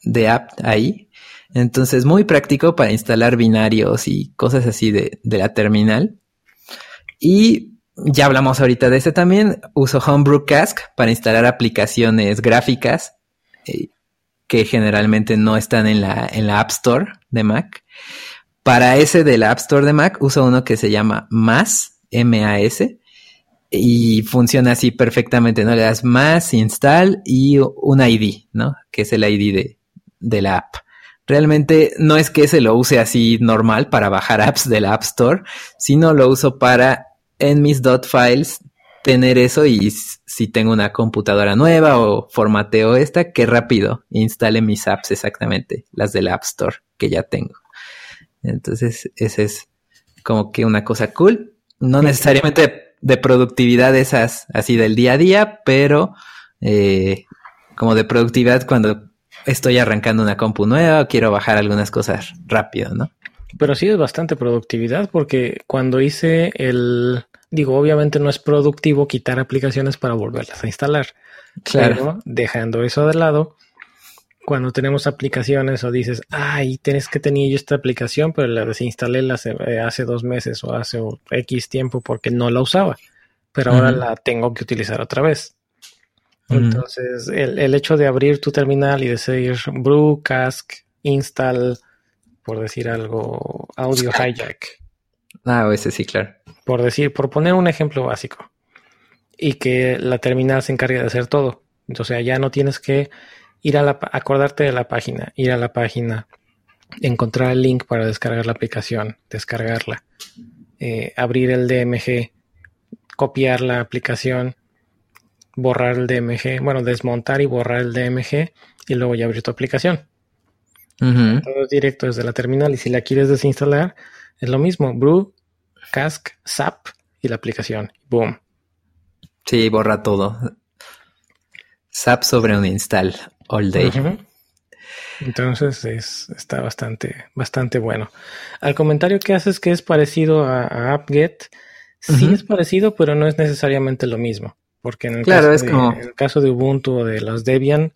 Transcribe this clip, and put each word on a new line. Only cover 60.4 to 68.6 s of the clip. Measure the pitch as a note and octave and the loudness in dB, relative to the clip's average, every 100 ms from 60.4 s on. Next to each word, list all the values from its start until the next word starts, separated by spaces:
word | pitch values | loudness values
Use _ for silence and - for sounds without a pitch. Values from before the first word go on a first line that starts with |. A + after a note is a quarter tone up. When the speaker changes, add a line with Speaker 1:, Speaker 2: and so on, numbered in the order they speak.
| A2+ G#2+ G#2 | -2 0 0
Speaker 1:
nueva | C#3 E3 D#3 | 2 4 2
o | C3+ | 2
quiero | A#2+ A2 | 2 2
bajar | G2+ A#2 G#2+ | 2 2 0
algunas | G#2 G#2 G2+ | 2 0 -2
cosas | - G#2+ G2+ F#2 - - | -2 -2 -4 -8 -18 -4
rápido, | A2 G#2+ - - A2+ | -2 -2 -6 -6 -6
¿no? | C#3+ - - - - - | -8 -10 -20 -20 -20 -2
Speaker 2:
Pero | D3 C3+ | 0 0
sí | F#3+ | 0
es | G#3 | 0
bastante | C#3 - E3 C#3+ | 0 -4 -6 -4
productividad | A#2+ A#2+ - A#2 A#2 D3 G3+ | -2 -2 -4 -6 -4 -4 -2
porque | E3+ C#3+ C3 A2+ - - | -4 -2 -2 -4 -8 -6
cuando | C3 C3 B2+ | -4 0 0
hice | C#3 D3 E3 E3 E3+ - | 0 0 0 0 0 -2
el, | C3 B2 A#2+ A#2+ B2 B2 - _ _ | -2 0 0 0 -2 -4 -8 _ _
digo, | D#3 C3+ C3+ | -4 0 2
obviamente | D3 D3+ D3+ D3 | 2 2 2 0
no | C#3+ | -2
es | - | -2
productivo | - D3 | 0 2